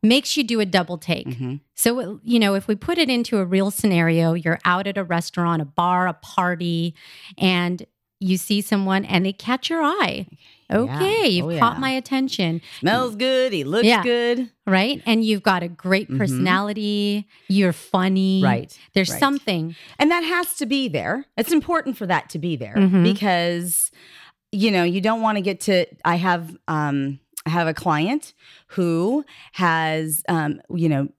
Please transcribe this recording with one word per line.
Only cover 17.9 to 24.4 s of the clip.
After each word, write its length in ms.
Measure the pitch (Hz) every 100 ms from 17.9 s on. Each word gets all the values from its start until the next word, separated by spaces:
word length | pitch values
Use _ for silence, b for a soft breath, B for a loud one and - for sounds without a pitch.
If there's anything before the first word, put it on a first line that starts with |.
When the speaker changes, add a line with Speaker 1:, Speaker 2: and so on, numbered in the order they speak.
| 190 185 190 190 190
Speaker 2:
Right. 340 | 185 120 - - B
Speaker 1:
There's 160 | 196 180
Speaker 2:
Right. 80 | -
Speaker 1:
something. 540 | 277 277 - 180 160 165 B B
Speaker 2:
And 120 | 294
that 100 | 349
has 320 | 320 349 359 -
to 100 | 247
be 200 | 277 254
there. 360 | 147 85 220 277 -
It's 120 | 226
important 440 | 330 - 339 269 240
for 100 | 190
that 220 | 170 -
to 80 | 165
be 180 | 175 147
there 180 | 104 127
Speaker 1:
Mm-hmm. 260 | 190 185
Speaker 2:
because, 840 | 175 196 202 175 175 175 175 170 - B B B B _